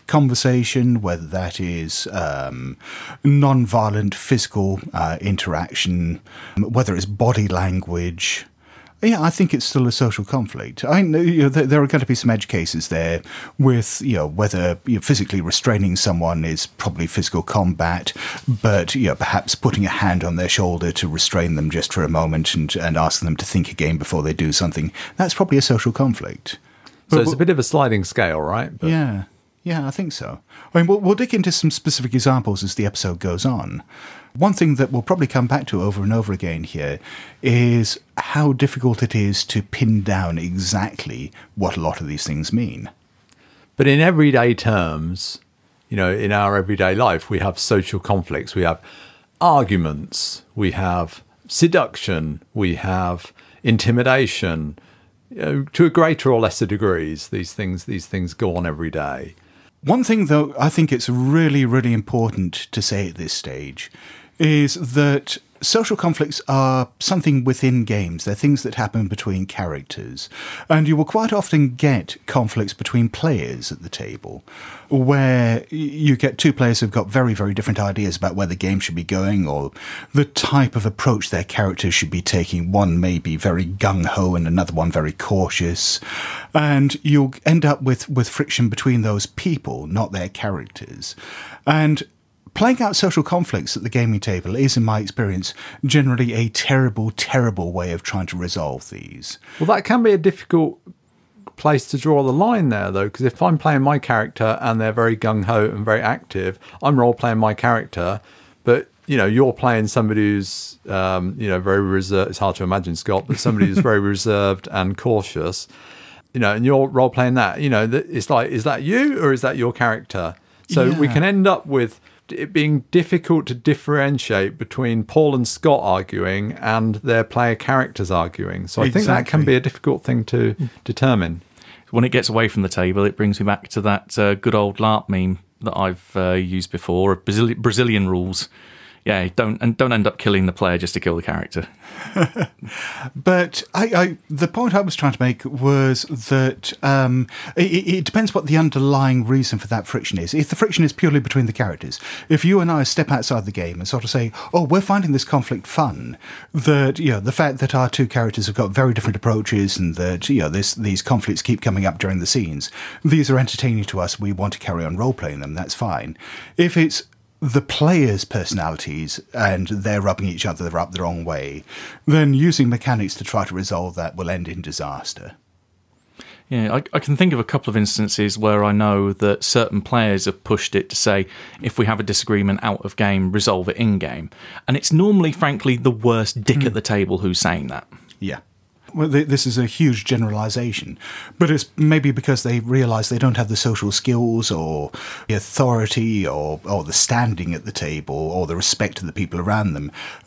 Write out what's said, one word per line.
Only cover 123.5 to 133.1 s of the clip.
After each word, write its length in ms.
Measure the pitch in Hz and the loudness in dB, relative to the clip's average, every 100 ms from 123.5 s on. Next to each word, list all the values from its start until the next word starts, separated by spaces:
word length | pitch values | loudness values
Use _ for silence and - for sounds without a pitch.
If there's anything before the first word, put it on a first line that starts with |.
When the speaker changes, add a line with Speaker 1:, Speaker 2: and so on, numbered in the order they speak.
Speaker 2:
differentiate 1040 | 123 151 143 - 147 139 139 - 101 98 - | -2 0 0 0 0 2 0 0 0 0 -4
between 460 | 110 - 123 113 | -10 -4 -2 0
Paul 320 | 107 156 151 135 | 0 2 4 2
and 120 | 117 | -2
Scott 320 | - 160 139 | 0 2 2
arguing 720 | 101 92 95 98 92 98 104 | 2 0 0 -4 -2 -2 -4
and 420 | - 113 113 110 107 | -6 -2 0 0 -2
their 280 | 135 113 | 0 0
player 300 | 113 127 120 | 0 0 0
characters 560 | 110 - 135 131 - 92 | 0 0 0 0 -4 -2
arguing. 560 | 90 87 - 92 90 90 | 0 -2 -4 -8 -6 -6
So 140 | - | 0
I 80 | 139 | 0
think 160 | 147 208 | 2 2
that 220 | 185 - | 0 2
can 140 | 156 | 2
Speaker 1:
Exactly. 40 | 139 | 4
Speaker 2:
be 100 | 127 | 4
a 40 | |
difficult 440 | 131 - - - | 2 -4 -2 -2
thing 200 | - 120 113 | 0 -2 0
to 300 | 123 113 104 127 - | 0 0 0 -6 -8
determine. 580 | - 110 131 113 85 85 - - - - - | -10 0 2 2 0 -4 -12 -20 -20 -20 -4
Speaker 3:
When 120 | 117 | 2
it 60 | 123 | 2
gets 180 | 127 - | 2 2
away 200 | 110 113 | 2 2
from 160 | 110 | 2
the 40 | 95 | -2
table, 360 | - 90 95 | 0 0 2
it 100 | 101 | 0